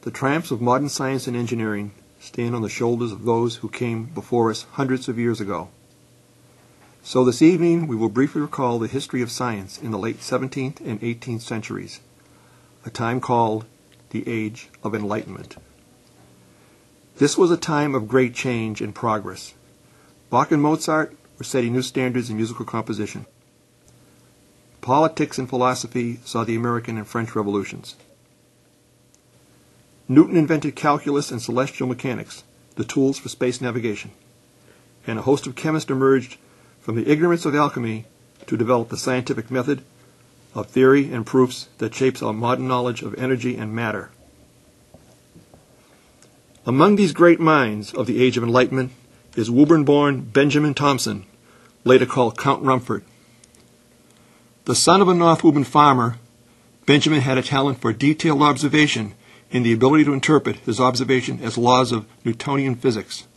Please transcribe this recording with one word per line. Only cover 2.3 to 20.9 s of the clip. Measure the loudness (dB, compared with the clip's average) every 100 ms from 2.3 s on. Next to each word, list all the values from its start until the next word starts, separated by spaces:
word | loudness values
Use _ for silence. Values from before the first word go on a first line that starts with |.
| -6 -4 -4
on |
the | -6
shoulders | -2 -2 -2 -4
of | -6
those | -2 0 0 -4
who | -12
came | -6 -4 -4 -8
before | -12 -4 0 0
us | -2 -10
hundreds | -6 -2 -2 -4
of | -4
years | -2 -4
ago. | -6 -8 -10 _ _ _ _ _ _ _ _ _ _ _ _ _
So | -4 2
this | 2 6
evening, | 4 6 2 2 -2
we |
will | -2 -2
briefly | 0 -2 -2
recall | -6 -4 -2 -2
the | -4
history | -6 -6 -6
of | -6
science | -6 -6 -6 -12 -14
in | -8
the | -6
late | -6 -8
seventeenth | -6 -6 -4 -6 -8 -10
and | -10 -8
eighteenth | -6 -8 -8 -10
centuries, | -8 -10 -8 -12 -12 -20 _ _ _ _ _ _ _ _
a | -16
time | -6 -4 -4
called | 0 0 0 -2 -8 _ _ _ _
the | -10 -6
Age | -6 -8 -10 -20 _
of | -8 -6
Enlightenment. | -4 -6 -8 -16 -18 -20 -20 _ _ _ _ _ _ _ _ _ _ _ _ _ _ 0
This | 0 4
was | 4
a | 2
time | 0 -2 0
of | -2 0
great | 2 2
change | -2 -4 -4 -4 -6
and | -10
progress. | -6 -4 -2 -6 -14 -18 _ _ _ _ _ _ _ _
Bach | 0 2
and | 2
Mozart | 2 0 0